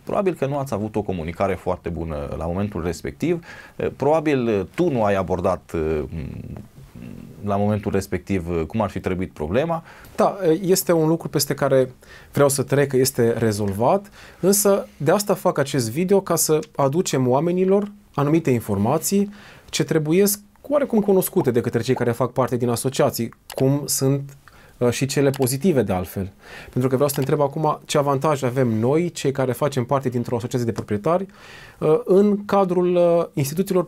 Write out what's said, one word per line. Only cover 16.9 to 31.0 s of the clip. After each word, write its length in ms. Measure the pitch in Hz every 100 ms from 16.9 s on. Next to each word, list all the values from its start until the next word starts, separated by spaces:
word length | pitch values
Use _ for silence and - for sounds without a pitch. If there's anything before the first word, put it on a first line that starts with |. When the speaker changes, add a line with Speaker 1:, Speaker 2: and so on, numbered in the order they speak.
| 160 185 143 127
Speaker 2:
oamenilor 640 | 131 170 180 185 196 202 - -
anumite 360 | - 143 165 160
informații 800 | 120 107 101 107 156 - 196 202 - - - -
ce 160 | -
trebuiesc 560 | 151 156 151 175 202 202 - _
oarecum 400 | - 294 269 226
cunoscute 500 | 202 190 185 185 135
de 100 | 117
către 220 | 113 120
cei 120 | 113
care 180 | 123 120
fac 200 | 113 123
parte 240 | - 123 123
din 120 | 120
asociații, 640 | 117 131 131 143 - 117 - -
cum 280 | - 135 143 143
sunt, 500 | - 135 139 139 - - - - -
uh, 120 | 120
și 160 | 117 135
cele 240 | 147 139
pozitive 520 | 135 127 135 196 139
de 100 | 101
altfel. 400 | 92 92 - 95 - - - -
Pentru 180 | 127 131
că 60 |
vreau 140 | 127 143
să 60 |
te 60 | 147
întreb 200 | 135 151
acum 400 | 143 151 151 147
ce 140 | - 151
avantaj 440 | 143 135 156 143
avem 260 | 131 131 123
noi, 420 | 110 120 156 175
cei 220 | - 143
care 200 | 135 127
facem 320 | 120 147 139
parte 240 | 120 139 131
dintr-o 280 | 120 117 120
asociație 300 | 123 127 117
de 60 |
proprietari, 540 | 104 107 104